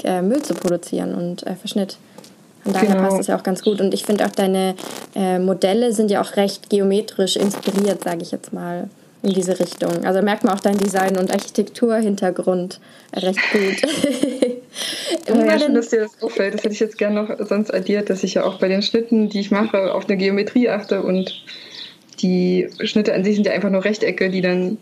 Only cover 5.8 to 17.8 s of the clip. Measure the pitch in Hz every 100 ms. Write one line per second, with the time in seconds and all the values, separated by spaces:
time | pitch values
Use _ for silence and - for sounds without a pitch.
5.8 | 240 214 214 185 - - 202 - - 202
6.8 | 196 196 214 - 185 - 202 202 - 190
7.8 | 202 185 180 170 175 - - 185 175 175
8.8 | 202 - - - 202 190 180 175 175 -
9.8 | 175 170 190 190 202 214 220 196 208 202
10.8 | 196 190 190 190 196 196 - - 202 -
11.8 | 233 220 220 196 185 175 180 180 180 -
12.8 | - - - - 185 190 - 214 196 190
13.8 | 285 294 285 247 277 247 247 - - -
14.8 | - - - - - 233 - - 294 240
15.8 | 233 226 214 - 226 - 196 214 220 208
16.8 | 214 - 208 208 214 214 208 202 214 190